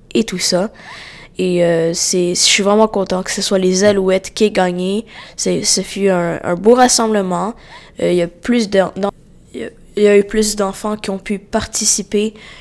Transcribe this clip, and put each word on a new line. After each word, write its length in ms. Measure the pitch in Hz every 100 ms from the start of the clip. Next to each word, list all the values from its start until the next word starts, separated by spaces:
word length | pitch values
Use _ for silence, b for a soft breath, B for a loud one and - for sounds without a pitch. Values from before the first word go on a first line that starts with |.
| -
et 100 | 233
tout 140 | 220 180
ça. 320 | - 180 214 B B B B B B -
Et, 240 | 185 175
euh, 300 | 170 165 165
c'est, 380 | 180 - 185 175
je 100 | 175
suis 220 | - -
vraiment 260 | 196 208 220
content 340 | 208 190 185
que 80 | -
ce 120 | -
soit 160 | - -
les 260 | 185 185
Alouettes 480 | 208 196 190 190 -
qui 120 | -
aient 60 | 214
gagné. 540 | 208 185 180 185 202 233 B B -
C'est, 260 | 185 180
ce 200 | - -
fut 260 | 185 196 196
un, 320 | 180 170 156
un 120 | -
beau 200 | 175 208
rassemblement. 800 | 247 254 - 226 214 190 175 190 240 B B B -
Euh, 80 | 175
il 60 | 180
y 60 |
a 40 | 170
plus 440 | - - 240 202
de, 100 | 196 180 190
d'en-, 160 | 202 - - - -
il 60 | -
y 40 |
a, 40 | 226 - - -
il 60 |
y 60 | 208
a 80 | 202
eu 80 |
plus 320 | 202 214 214 208
d'enfants 400 | 196 196 214 214
qui 140 | -
ont 80 | 196
pu 200 | - 196
participer 920 | - 220 214 - - - 190 208 214 214 B B